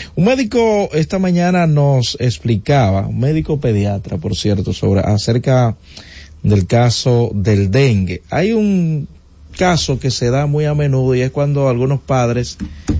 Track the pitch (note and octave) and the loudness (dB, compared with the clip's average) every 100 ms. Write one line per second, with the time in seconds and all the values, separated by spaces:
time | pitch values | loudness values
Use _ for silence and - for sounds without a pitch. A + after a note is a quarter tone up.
0 | - - G3 C4 G#3+ B3 A3+ G#3 F#3 D3+ | -8 0 2 2 0 0 2 2 0 -2
1 | D#3+ F#3+ F#3 F3 F3 F3+ E3 D3 C#3+ C3 | -2 0 0 2 2 2 2 2 2 2
2 | A2+ - B2 - A#2 G#2+ - C#3+ G2+ F#2+ | 0 -2 -2 -2 -2 -2 2 2 2 0
3 | G#2+ G#2+ C3 D#3 D#3 D3 B2+ G#2 G2+ G2 | -2 -2 0 0 -2 -2 0 0 0 -4
4 | - F#2+ G2+ G2 G#2 G2 - F#2+ G#2 G2 | -6 -8 -6 -4 -2 -2 -2 -2 0 2
5 | G2 G#2 - A#2 C3+ B2+ A#2 - - - | 2 0 0 -2 0 2 2 -2 -12 -20
6 | - - - - G2+ G#2 F2 A#2 A#2+ - | -20 -20 -20 -6 0 2 2 2 2 0
7 | C3 A#2+ A#2 G2+ G2 G2+ G2 B2 C#3 G#2 | 0 2 0 0 0 2 2 2 2 2
8 | F2+ F2+ - B2 G3 A3+ G#3 F#3 E3 D3+ | 0 -6 -6 -2 0 0 0 0 0 -2
9 | D#3 - - - - - F3+ E3 - C3 | -6 -14 -20 -20 -14 -2 0 0 -2 -2
10 | C3+ - A#2+ C3+ D3 D3 D3+ D3 D3 C3 | -2 -2 0 0 0 0 0 0 0 0
11 | B2+ B2+ C3 C#3+ C#3+ C#3+ C3+ A#2+ C3 C#3 | 2 0 0 -2 0 0 0 0 0 -2
12 | - C3 A#2+ A#2+ A#2+ - - - - | -2 0 0 -2 -4 -8 -12 -8 -4